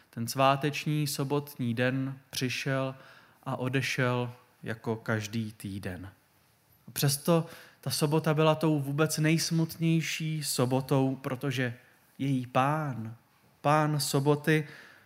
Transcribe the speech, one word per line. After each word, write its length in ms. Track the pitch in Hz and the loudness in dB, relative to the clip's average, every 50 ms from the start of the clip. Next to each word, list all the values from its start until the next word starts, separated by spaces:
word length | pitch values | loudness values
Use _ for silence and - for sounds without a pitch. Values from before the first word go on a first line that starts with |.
| _ _ | _ _
Ten 180 | - 117 117 | -8 -8 -6
sváteční 800 | 113 - 131 135 135 139 139 151 147 143 - - 156 151 151 151 | -4 0 2 4 4 4 2 0 -2 -2 -2 -2 -2 0 0 0
sobotní 680 | 143 - - 139 135 147 143 143 - - - 127 120 113 | -2 -2 -2 -2 0 0 -2 -2 -4 -6 -4 -2 -2 0
den 440 | 123 123 127 131 135 131 135 135 - - _ | 0 0 0 0 0 -2 -4 -6 -10 -14 _
přišel 680 | - - 131 123 123 - - 139 135 131 135 131 127 - - - - - - - _ _ - | -6 -4 -4 -2 -2 -4 -2 -2 -2 0 -2 -4 -6 -10 -16 -20 -20 -20 -20 -20 _ _ -8
a 120 | 135 131 | -8 -6
odešel 800 | - 127 127 131 135 131 - - 143 127 123 123 123 123 120 120 - _ _ _ _ - | -4 -2 -2 0 0 0 0 0 0 0 2 2 0 -2 -4 -8 -14 _ _ _ _ -10
jako 320 | 113 107 110 - 117 110 | -8 -8 -6 -4 -4 -4
každý 560 | 110 - 120 113 110 104 101 113 113 110 107 | -4 -2 -2 -2 -2 -2 -4 -4 -4 -4 -6
týden. 580 | 107 - - 101 98 98 95 98 90 90 92 98 - _ _ _ _ _ _ _ _ _ _ _ _ _ _ - - | -8 -10 -10 -8 -8 -8 -8 -8 -8 -10 -12 -16 -18 _ _ _ _ _ _ _ _ _ _ _ _ _ _ -10 -4
Přesto 520 | - 151 139 143 - - 180 170 165 165 - - - - - - _ | 0 0 0 0 0 2 4 4 4 2 0 -8 -18 -20 -20 -20 _
ta 80 | - 143 | -8 -6
sobota 440 | - - 160 143 160 160 156 165 151 | -2 0 2 2 2 2 2 2 2
byla 220 | 151 156 156 156 | 4 4 4 4
tou 240 | 156 170 156 156 143 | 4 2 2 2 2
vůbec 380 | 135 139 139 151 156 156 - | 0 0 0 2 2 2 2
nejsmutnější 1300 | 156 156 156 165 156 - - 165 165 160 160 - - 165 160 165 160 143 - - - 160 156 156 156 143 | 2 2 4 4 2 2 0 0 0 0 0 -2 -2 0 2 2 2 0 -2 -4 -4 -4 -4 -4 -4 -4
sobotou, 720 | - - - 123 123 131 131 135 - 147 135 135 135 135 | -2 0 0 0 2 2 0 0 2 2 2 4 2 0
protože 580 | 131 - 135 131 123 143 143 120 135 127 123 120 - - _ _ _ _ _ _ | -2 -4 -6 -6 -4 -4 -4 -2 -2 -2 -4 -4 -8 -16 _ _ _ _ _ _
její 300 | - 131 143 135 127 123 | -6 -2 -2 0 -2 -2
pán, 680 | - - 131 131 143 151 156 151 139 123 117 110 113 117 - _ _ _ _ _ _ _ _ | 0 2 2 2 4 2 0 -2 -4 -6 -6 -8 -10 -12 -14 _ _ _ _ _ _ _ _
pán 380 | - 143 151 156 151 151 151 147 | 2 4 4 4 4 2 2 0
soboty, 680 | 143 - - 139 139 147 147 147 - 160 156 156 151 - - - - - - - - | 0 0 0 2 4 2 2 2 2 2 2 2 2 -2 -10 -20 -20 -20 -20 -20 -20